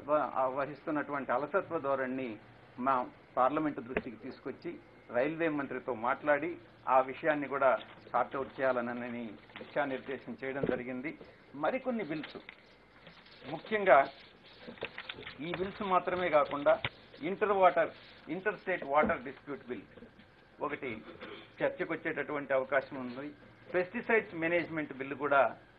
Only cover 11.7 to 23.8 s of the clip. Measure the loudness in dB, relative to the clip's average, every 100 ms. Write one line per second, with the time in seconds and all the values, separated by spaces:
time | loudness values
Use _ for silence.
11.7 | -2 -4 -4 -4 -8 -10 -14 -16 -20 -20
12.7 | -20 -20 -20 -20 -20 -20 -18 -10 -10 -2
13.7 | 2 8 8 8 0 -20 -20 -20 -20 -18
14.7 | -12 -12 -12 -12 -12 -14 -10 -6 -4 -6
15.7 | -4 0 0 2 0 4 4 4 2 4
16.7 | 4 2 -10 -20 -8 -6 0 2 8 8
17.7 | 8 0 -2 -20 -16 -8 -6 -4 -4 -4
18.7 | -4 2 4 4 2 -4 -12 -10 -10 -8
19.7 | -10 -10 -18 -20 -20 -20 -20 -20 -8 -6
20.7 | -4 -6 -8 -12 -16 -14 -14 -14 -2 -2
21.7 | 0 -4 -4 -4 -4 -4 -4 2 2 4
22.7 | 0 0 -6 -8 -8 -12 -14 -20 -20 -4
23.7 | -2